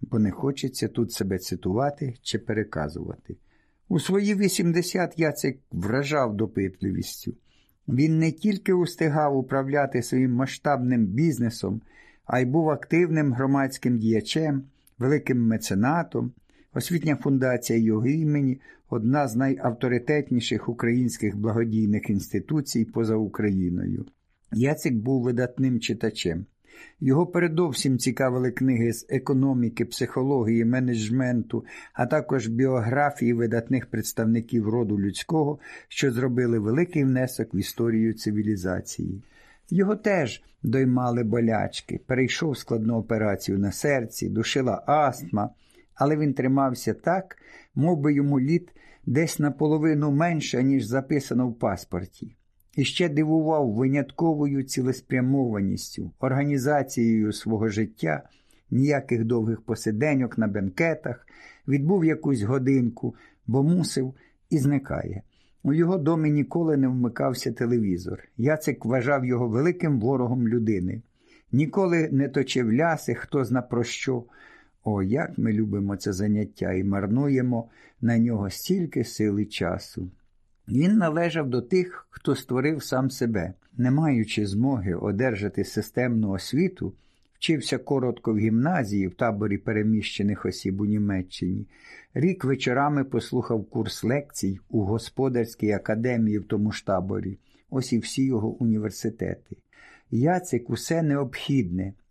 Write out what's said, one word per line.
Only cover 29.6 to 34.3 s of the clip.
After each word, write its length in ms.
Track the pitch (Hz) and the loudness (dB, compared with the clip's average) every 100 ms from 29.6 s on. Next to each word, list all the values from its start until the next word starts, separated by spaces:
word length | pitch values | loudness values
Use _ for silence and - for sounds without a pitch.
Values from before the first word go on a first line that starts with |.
| 117 - | 0 -2
психології, 800 | 117 - 127 139 135 139 110 117 | -4 -4 -4 -2 0 2 2 2
менеджменту, 1000 | 117 127 127 113 107 127 127 120 - 113 - - - | 2 2 0 0 0 0 2 0 -2 -6 -6 -18 -12
а 140 | - 123 | -4 0
також 420 | 151 143 139 110 | 0 0 -2 0
біографії 840 | 117 131 127 113 135 147 - 120 | 0 2 2 0 2 0 2 0
видатних 540 | 117 117 117 117 135 - | 2 2 0 0 -2 -2
представників 840 | 110 - - 113 | -6 -4 0 2